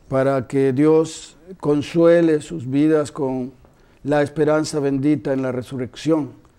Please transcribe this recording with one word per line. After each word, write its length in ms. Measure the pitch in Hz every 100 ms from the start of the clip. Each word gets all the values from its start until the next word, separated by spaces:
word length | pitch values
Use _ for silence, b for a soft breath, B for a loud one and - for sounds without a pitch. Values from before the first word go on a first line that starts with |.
| _
para 400 | 135 131 135 123
que 260 | 139 135
Dios 640 | 127 151 160 160 - - - - 190
consuele 840 | 151 147 - 170 170 170 165 151
sus 260 | - 170 123
vidas 420 | 135 156 156 147
con 400 | 151 135 131 127 - - b b b
la 180 | 135 147
esperanza 580 | 143 151 147 156 151 151
bendita 540 | 139 139 139 147 151
en 80 | 135
la 100 | 131
resurrección. 800 | 127 120 135 123 - 147 160 135 - _